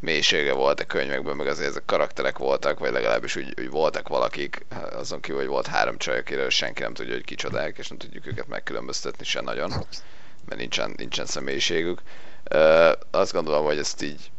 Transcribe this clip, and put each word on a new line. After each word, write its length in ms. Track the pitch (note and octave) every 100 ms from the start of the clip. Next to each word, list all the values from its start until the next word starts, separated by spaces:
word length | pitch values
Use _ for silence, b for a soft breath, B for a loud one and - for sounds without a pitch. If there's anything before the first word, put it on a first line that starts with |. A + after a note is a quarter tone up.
mélysége 520 | - D#2 D#2 E2 C#2+
volt 260 | C2 C2+ C#2+
a 60 | -
könyvekben, 500 | D#2+ C#2 C#2 C#2 C#2+
meg 120 | C#2
azért 220 | D2 D2
ezek 160 | C#2+ -
karakterek 520 | D#2+ D2 - C2 -
voltak, 420 | C2+ C2+ C#2 D2
vagy 120 | C2
legalábbis 440 | A#1+ A#1 A#1 A#1 -
úgy, 180 | C2+ -
úgy 120 | B1+
voltak 380 | C#2 D#2 D2+ D#2
valakik, 580 | C2+ A#1+ - C#2+ - - - - -
azon 220 | B1 D2
kívül, 180 | - C2+
hogy 100 | C2+
volt 180 | C#2 -
három 300 | D#2 A1 G#1+
csaj, 200 | - B1
akiről 320 | - C#2 C2
senki 320 | - B1+ A1+
nem 120 | A#1+
tudja, 200 | A#1 A#1+
hogy 100 | A#1+ -
kicsodák, 520 | - - A#1 D2+ -
és 100 | -
nem 100 | -
tudjuk 300 | - - -
őket 200 | - A#1+
megkülönböztetni 760 | - - A#1 B1 - - - -
se 160 | -
nagyon, 280 | A#1+ A#1+ E2 F#2+ - B B B B B -
mert 140 | -
nincsen, 340 | A#1+ - G#1 -
nincsen 280 | A#1+ - -
személyiségük. 760 | - C2+ C#2 - E2+ E2+ F2+ - B B B
Ö, 480 | - - D#2 D#2+ E2 C2 -
azt 220 | - F#2+
gondolom, 320 | F2 D#2+ D2 D2+
hogy 120 | D2+
ezt 240 | C#2 -
így 300 | D2 D2 -